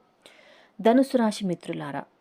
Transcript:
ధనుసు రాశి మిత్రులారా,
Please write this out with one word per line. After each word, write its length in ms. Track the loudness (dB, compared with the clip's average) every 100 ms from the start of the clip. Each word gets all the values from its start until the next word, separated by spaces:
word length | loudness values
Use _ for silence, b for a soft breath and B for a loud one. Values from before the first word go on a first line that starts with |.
| _ _ b b b b b -2
ధనుసు 380 | 4 4 4 2
రాశి 260 | 0 -2 -6
మిత్రులారా, 500 | -6 -8 -10 -8 -10 -12 _